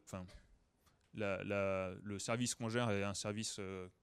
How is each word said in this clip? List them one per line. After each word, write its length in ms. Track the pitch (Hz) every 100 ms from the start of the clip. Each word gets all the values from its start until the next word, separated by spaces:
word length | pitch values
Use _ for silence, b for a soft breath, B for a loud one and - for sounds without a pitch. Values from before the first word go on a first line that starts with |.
enfin, 220 | - 98 90 b b - _ _ _ _ _
la, 300 | - 104 95
la, 500 | 98 101 98 95 92 92
le 160 | 104 101
service 380 | - 117 123 -
qu'on 120 | 117
gère 220 | 117 120
est 140 | 101
un 100 | 101
service, 440 | 95 107 104 110 -
euh, 280 | 95 95 90 -